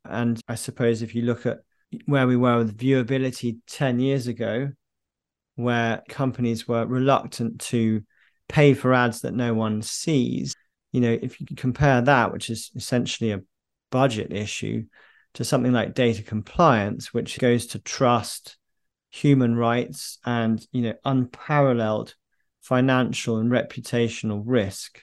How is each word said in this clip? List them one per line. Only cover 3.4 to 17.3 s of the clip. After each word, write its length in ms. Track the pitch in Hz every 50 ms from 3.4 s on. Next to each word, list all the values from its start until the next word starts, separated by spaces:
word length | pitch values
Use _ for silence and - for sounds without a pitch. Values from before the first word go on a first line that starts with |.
| - 120 110 117 _
ten 340 | - - - 151 131 123 120
years 280 | 127 135 139 135 117
ago, 440 | 120 113 107 113 104 107 120 139 143 143 _ _ _ _ _ _ _ _ _ _ _ _ _ _ _ _
where 460 | - 120 120 120 117 117 113 113 - -
companies 600 | - - - 139 131 120 - 120 117 117 113 -
were 180 | - 120 117 113
reluctant 760 | - 123 127 131 135 135 - - - - - 117 113 - -
to 420 | - - - 120 113 110 110 107 107 _ _ _ _ _ _ _ _
pay 260 | - - 156 147 143 131
for 200 | 135 - 127 127
ads 280 | 123 123 120 113 -
that 120 | - 123 -
no 200 | 123 123 120 113
one 280 | 110 110 110 107 107
sees, 760 | 110 - - - - 165 160 135 120 120 123 - - 139 - _ _ _ _ _ _ _
you 100 | - 127
know, 160 | 120 117 117 117
if 200 | - 127 - -
you 60 | 139 - 139
compare 440 | - - 127 120 - 151 143 135 120
that, 320 | 120 139 143 123 113 92
which 180 | - 98 - -
is 220 | 113 - - - -
essentially 560 | 117 - - 131 123 104 - - - 117 110
a 100 | 104 95 - _ _ _ _ _ _ _ _ -
budget 400 | - 127 135 135 110 107 90 -
issue, 540 | - 101 104 101 - - 107 107 113 113 110 - _ _ _ _ _ _ _ _ -
to 100 | - 131
something 300 | - 147 131 120 127 123
like 200 | 117 101 - -
data 300 | - 127 117 110 98 110
compliance, 920 | - 110 107 104 - - - 175 156 123 107 98 104 - - - - -
which 260 | 117 113 -